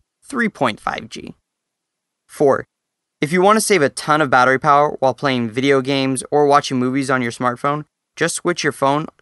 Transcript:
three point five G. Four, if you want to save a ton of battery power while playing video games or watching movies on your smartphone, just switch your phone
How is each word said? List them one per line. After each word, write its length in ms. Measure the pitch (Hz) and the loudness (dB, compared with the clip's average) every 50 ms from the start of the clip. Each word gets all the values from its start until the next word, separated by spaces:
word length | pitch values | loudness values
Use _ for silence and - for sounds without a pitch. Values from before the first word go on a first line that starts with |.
| _ _ _ _ _ | _ _ _ _ _
three 260 | - - 247 233 202 | -10 -6 -4 -4 -4
point 300 | - - 139 120 107 - | -2 -2 -4 -4 -4 -4
five 280 | - - - - - - | -6 -8 -8 -8 -10 -12
G. 260 | - - - - - _ _ _ _ _ _ _ _ _ _ _ _ _ _ _ _ _ _ | -14 -16 -16 -16 -20 _ _ _ _ _ _ _ _ _ _ _ _ _ _ _ _ _ _
Four, 380 | _ - - 156 139 123 - - - _ _ _ _ _ _ _ _ _ _ | _ -4 2 2 2 2 2 -2 -8 _ _ _ _ _ _ _ _ _ _
if 120 | - 143 165 | -4 -2 0
you 100 | 180 180 | 2 4
want 140 | 196 214 | 4 4
to 40 | 220 | 4
save 220 | 208 - 208 180 143 | 2 2 2 2 2
a 60 | 127 | 0
ton 320 | - - - - 151 151 | 0 -4 -2 -2 0 0
of 100 | 156 135 | 2 2
battery 280 | 123 131 123 127 131 131 | 2 4 4 4 2 2
power 320 | - 156 143 143 147 151 - - | 2 2 4 4 2 2 0 -2
while 140 | - 131 123 | -2 -2 -2
playing 360 | - - 143 131 123 120 113 | -2 -2 -2 -2 -2 -2 -4
video 300 | 107 127 131 139 139 135 | -4 -2 0 2 0 0
games 420 | 127 131 139 139 135 135 131 123 - - | 0 -2 -2 -2 -2 -2 -4 -4 -6 -4
or 160 | - 147 147 | 0 0 2
watching 320 | 143 143 143 143 - 139 127 | 4 4 2 2 0 -2 -2
movies 320 | 123 127 127 139 135 127 | -2 -2 -2 -2 -2 -2
on 120 | 139 127 123 | -2 -2 -2
your 100 | 117 117 | -4 -4
smartphone, 520 | - 123 123 120 120 - 147 147 151 151 - _ _ _ _ _ | -4 -4 -4 -4 -2 -4 -4 -4 -4 -6 -12 _ _ _ _ _
just 220 | - 156 170 - | -4 -4 -4 -4
switch 260 | - - 180 175 - - | -4 -4 -4 -4 -2 -4
your 100 | 151 127 | -4 -2
phone 340 | - 135 135 139 151 160 - - _ | 0 0 0 0 0 -2 -6 -12 _